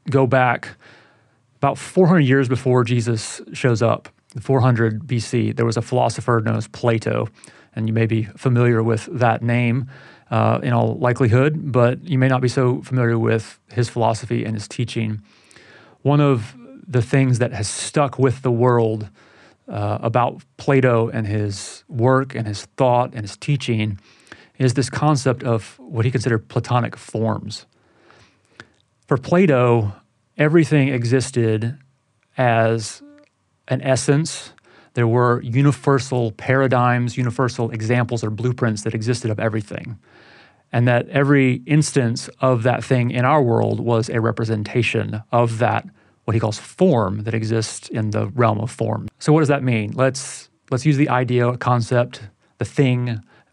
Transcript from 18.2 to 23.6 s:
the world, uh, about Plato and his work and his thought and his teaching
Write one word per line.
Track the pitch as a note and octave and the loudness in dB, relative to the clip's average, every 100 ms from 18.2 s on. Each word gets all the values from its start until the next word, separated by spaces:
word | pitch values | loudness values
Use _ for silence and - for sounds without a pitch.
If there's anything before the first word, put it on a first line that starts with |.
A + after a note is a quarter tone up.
| C3 B2+ | 0 2
the | C3 | -2
world, | A#2 B2 A#2+ A2+ A2 G#2 _ - _ - _ - | 2 4 4 2 -2 -8 _ -20 _ -20 _ -12
uh, | A#2+ G#2 G#2+ | -6 -4 -4
about | A#2 A#2 B2 - - - | -2 0 0 -4 -16 -10
Plato | - C#3 B2+ A#2 A#2 | 0 2 4 2 0
and | A#2 G#2 | -2 -4
his | G#2+ G#2 G2 - - - | -4 -4 -6 -12 -18 -10
work | B2+ B2 C3 C3+ | -2 2 2 0
and | B2+ G#2+ | -6 -8
his | G2+ - - | -8 -10 -2
thought | C3 B2 B2 | 2 2 0
and | - | -6
his | G2+ - | -12 -10
teaching | - D3 | -4 -4